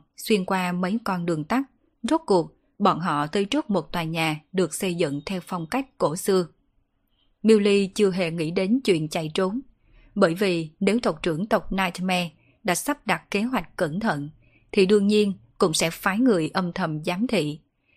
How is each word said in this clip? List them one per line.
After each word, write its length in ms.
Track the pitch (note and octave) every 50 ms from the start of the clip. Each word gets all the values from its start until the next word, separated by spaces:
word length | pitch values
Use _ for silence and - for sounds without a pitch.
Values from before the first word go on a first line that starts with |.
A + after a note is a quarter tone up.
| - _ _
xuyên 280 | - - - A3 F#3+ F#3
qua 260 | - F#3+ F#3 F3+ F3+
mấy 280 | F3+ F3+ F#3 F3+ G#3 A#3+ -
con 220 | G#3 F#3+ F3 E3+
đường 180 | F3 E3+ D3+ D3+
tắt. 200 | - A3+ C4 C4+ - _ _ _ _ _ _ -
Rốt 180 | A#3 D#4 D#4+ -
cuộc, 280 | - G3 E3+ D#3 D#3 _ _ _ _ _ -
bọn 200 | G3+ F#3+ D3+ D3+
họ 280 | F3 F3 D3 D3 D3
tới 180 | D3+ - D#3+ G3+
trước 240 | - C#4 D4+ - -
một 220 | G3 F3 D#3 -
tòa 120 | - F3 E3
nhà 360 | D#3+ E3 E3 D#3+ D#3+ D3+ D3+ _ _
được 220 | - F#3+ F3 D#3+ -
xây 220 | - G3 F#3 E3+
dựng 260 | F3 E3+ C#3+ C#3 C#3+ -
theo 140 | - F#3+ F3+ -
phong 220 | - F#3+ F3 D#3+
cách 300 | - - C4+ C4+ - _
cổ 180 | - E3+ D3+ D#3
xưa. 320 | F#3+ - G3+ F#3+ F#3 E3+ - _ _ _ _ _ _ _ _ _ _ _ _ _ _ _ _ _ _ -
Miêu 160 | G#3+ A3 G#3
Ly 280 | G3+ G3+ G3+ G3+ G3
chưa 240 | F#3+ - - G#3 F#3+
hề 200 | F3 F#3+ F3+ E3
nghĩ 200 | E3 E3+ D#3 D#3
đến 280 | F3 G3 F#3 F#3+ A#3+ C4+ -
chuyện 260 | G#3 F3+ D#3 D#3 D3+
chạy 220 | - F3 D#3+ D#3 D#3
trốn, 260 | G3 F#3+ F#3+ G#3+ C4+ - _ _ _ _ _ _ - _ _ -
bởi 200 | G3+ G3 E3 E3
vì 340 | F#3+ G#3 F#3+ F3 E3 D#3+ D#3 _ -
nếu 200 | F#3+ G3 G#3 B3
tộc 240 | - G#3 D#3 - -
trưởng 220 | F3 D#3 D#3 A3
tộc 260 | - A3+ F3+ - -
Nightmare 600 | F#3 G3 F#3+ F3 - - F3+ F#3 F3+ F3+ F3 E3 - _ _ _ _ _ -
đã 120 | - F3
sắp 320 | - - C#4+ D4 - -
đặt 240 | G#3+ F3 - - -
kế 100 | - G3
hoạch 360 | A3 B3+ C4 G3+ E3 - -
cẩn 220 | - F3+ D3+ D#3 G3+
thận, 300 | A3+ G#3+ D#3 C#3+ C#3+ D3+ - _ _ _ _ _ _ -
thì 140 | - G#3 F#3
đương 220 | F#3 G#3+ G#3 G3
nhiên 260 | G#3 G#3+ G#3 G#3 G3 F#3 - - _ _
cũng 160 | - F3 F3 D#3+
sẽ 160 | - E3 E3
phái 300 | - - - G3+ F#3+ A3
người 300 | C4 B3+ G3+ E3+ D#3 D#3 -
âm 200 | F#3+ F3+ E3+ -
thầm 300 | F#3+ F3+ D#3+ D3+ D3+ D#3
giám 240 | F3 F3 F#3+ A#3+
thị. 320 | C4 A3+ F3 D3 D3 D3+ - _ _ _ _ _ _ _